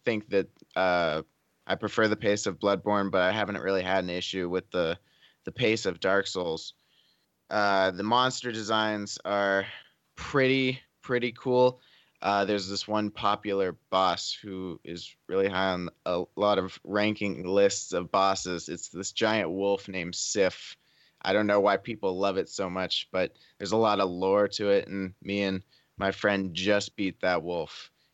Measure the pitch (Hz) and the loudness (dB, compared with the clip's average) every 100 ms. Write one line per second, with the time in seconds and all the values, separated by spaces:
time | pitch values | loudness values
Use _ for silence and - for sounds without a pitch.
0 | - 110 - 101 90 _ - - 92 87 | -2 -4 0 0 0 _ -8 -2 2 2
1 | 82 78 - _ _ _ - 95 107 - | 2 -2 -6 _ _ _ -6 -4 -2 2
2 | 110 107 110 104 - 85 101 98 104 104 | 2 2 0 0 -2 -2 0 0 0 0
3 | 98 95 92 107 101 101 92 95 92 95 | 2 2 2 2 -2 -4 -2 0 0 0
4 | 90 90 87 95 87 90 - 90 82 90 | 0 -4 -6 -4 -2 -4 -2 -2 0 -2
5 | _ _ _ _ - - 117 113 101 85 | _ _ _ _ -14 -2 0 0 -2 -2
6 | 95 98 98 92 87 80 - - _ _ | 0 0 0 -4 -4 -4 -8 -16 _ _
7 | _ _ _ _ _ 104 101 98 95 90 | _ _ _ _ _ 0 2 4 2 0
8 | 104 120 127 127 123 110 107 110 107 107 | 2 2 2 0 -6 -6 -2 0 0 -2
9 | 101 - - 101 101 98 98 - - _ | -6 -8 -4 0 2 0 -2 -8 -20 _
10 | _ - - 143 131 135 131 127 - _ | _ -16 -4 2 4 4 0 -2 -10 _
11 | - 123 120 117 131 123 127 127 _ _ | -4 -2 -2 -4 0 4 4 2 _ _
12 | _ _ 98 101 101 101 95 98 - 107 | _ _ 0 2 2 0 -2 -6 -2 -2
13 | 104 - 104 101 104 98 92 - _ 92 | -2 -2 -2 0 0 0 0 -4 _ 2
14 | 92 85 - - 107 92 92 78 - 87 | 2 2 -4 -8 -10 -8 -8 -10 -12 -12
15 | - - - 95 98 92 95 90 87 - | -14 -18 -4 0 2 2 0 0 -4 -6
16 | - 90 87 - 104 98 92 - - 101 | -4 -2 -2 0 2 2 0 -6 -6 0
17 | 104 107 104 87 90 98 101 - - 90 | 0 0 -4 -4 0 4 4 4 -2 -4
18 | 87 98 98 95 92 87 82 87 - 87 | 0 2 2 2 -2 -6 -6 -10 -10 -10
19 | 98 - 110 110 85 92 101 98 - 95 | -8 0 0 2 0 -2 0 0 -2 -8
20 | 85 87 - 107 92 - - - _ _ | -6 -6 -4 2 2 2 -8 -20 _ _
21 | _ _ - 98 104 104 101 98 - 113 | _ _ 0 2 4 4 4 2 0 -4
22 | 98 92 98 95 82 - 95 90 90 - | -2 0 0 0 -4 -4 -4 -4 -4 -4
23 | - 92 90 - _ - 101 110 110 101 | -4 -2 -2 -4 _ -12 -2 2 4 4
24 | 95 87 95 101 101 - 101 101 - 98 | 0 0 2 2 2 0 2 2 2 -4
25 | 95 - - 101 98 95 - _ _ - | -6 -8 -6 -2 -2 -4 -8 _ _ -4
26 | 98 95 104 98 92 85 95 104 101 - | -2 0 2 2 -2 -4 0 2 0 -4
27 | 98 - 92 87 82 87 76 - - _ | -6 -2 0 0 -2 -4 -6 -10 -20 _
28 | _ | _